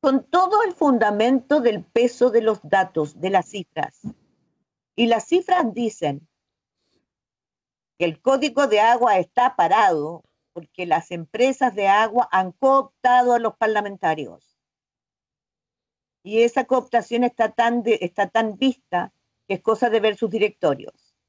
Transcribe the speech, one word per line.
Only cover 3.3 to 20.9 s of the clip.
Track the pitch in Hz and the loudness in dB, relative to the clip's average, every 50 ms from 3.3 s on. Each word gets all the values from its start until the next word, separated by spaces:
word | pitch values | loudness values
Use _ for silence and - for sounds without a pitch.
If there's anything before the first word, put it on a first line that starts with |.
las | 196 185 170 - | -2 -2 -2 -2
cifras. | - 208 175 _ _ 160 - - _ _ - - 226 _ _ _ _ _ _ _ _ _ _ _ _ _ _ _ _ | -12 -14 -14 _ _ -8 -8 -8 _ _ -16 -16 -16 _ _ _ _ _ _ _ _ _ _ _ _ _ _ _ _
Y | - 233 | -2 0
las | 226 233 220 185 | 2 2 -2 0
cifras | - 320 359 370 - 370 359 320 226 185 | 0 -2 -2 0 0 0 0 0 -2 -4
dicen | 208 240 220 - - 170 147 139 143 _ _ _ _ _ _ _ _ _ _ _ _ _ _ _ _ _ _ _ _ _ _ _ _ _ _ _ _ _ _ _ _ _ _ _ _ | -4 -6 -6 -4 -4 -6 -6 -6 -6 _ _ _ _ _ _ _ _ _ _ _ _ _ _ _ _ _ _ _ _ _ _ _ _ _ _ _ _ _ _ _ _ _ _ _ _
que | 175 | -4
el | 170 160 - | -4 -4 -4
código | _ 254 269 269 277 294 - - 285 | _ 0 0 0 0 -2 0 0 0
de | 269 208 208 | 2 2 4
agua | 214 226 233 233 240 233 208 190 | 4 4 4 4 2 2 2 2
está | 175 _ _ - 247 247 254 | 0 _ _ 0 0 0 2
parado | - 175 170 185 214 214 196 170 156 147 151 170 165 _ _ _ _ _ _ _ | 0 2 2 4 4 4 2 2 0 -4 -6 -10 -14 _ _ _ _ _ _ _
porque | 175 165 _ _ - 180 | -20 -20 _ _ -12 -4
las | 170 160 165 165 _ | -2 -2 -2 -2 _
empresas | 180 170 165 _ _ 220 247 262 262 - 269 247 196 | -12 -12 -12 _ _ 0 0 0 0 0 -2 -2 -2
de | 202 202 196 | -2 0 2
agua | 196 208 220 220 202 240 240 - | 2 2 2 0 0 -2 -2 0
han | - 190 185 185 180 | 0 -2 -2 -2 -6
cooptado | _ - 269 269 269 262 269 _ _ - 254 247 247 247 247 240 | _ 2 2 4 2 0 -2 _ _ 0 2 2 4 4 4 2
a | 233 | 0
los | 233 226 - | 0 -4 -4
parlamentarios. | _ 226 214 214 208 208 202 202 185 - 170 156 151 143 104 85 _ _ _ _ _ _ _ _ _ _ _ _ _ _ _ _ _ _ _ _ _ _ _ _ _ _ _ _ _ _ _ _ _ _ _ _ _ _ | _ -2 -2 -2 -2 -4 -6 -10 -6 -4 -4 -4 -4 -6 -14 -14 _ _ _ _ _ _ _ _ _ _ _ _ _ _ _ _ _ _ _ _ _ _ _ _ _ _ _ _ _ _ _ _ _ _ _ _ _ _
Y | 190 208 220 233 | -4 0 2 2
esa | 233 - 269 254 | 2 2 -2 -2
cooptación | - 254 254 247 - - 233 - - 233 233 247 | 0 -2 -2 -2 0 -2 -2 -2 -2 -2 0 0
está | 247 - - 226 214 - | -2 0 -2 -2 -2 0
tan | - 233 233 233 240 214 | -2 -2 0 0 -2 0
de-, | 226 220 - | 0 -2 -2
está | - 170 _ - 202 185 | -2 -8 _ -4 -6 -2
tan | _ 226 226 220 208 | _ -2 -2 -2 -4
vista | - 262 269 247 _ _ _ - 175 185 196 _ _ _ _ _ _ _ | -2 -2 -2 -2 _ _ _ -6 -6 -6 -6 _ _ _ _ _ _ _
que | _ 196 | _ -8
es | 185 | -4
cosa | _ - 220 220 - 240 | _ -2 -2 0 0 0
de | 214 226 | 0 2
ver | 202 220 208 | 0 0 -2
sus | - 233 214 | -2 -4 -4
directorios. | 170 220 202 208 - _ - 156 139 143 - - | -2 -2 -2 -2 -2 _ -2 -2 -2 -2 -8 -20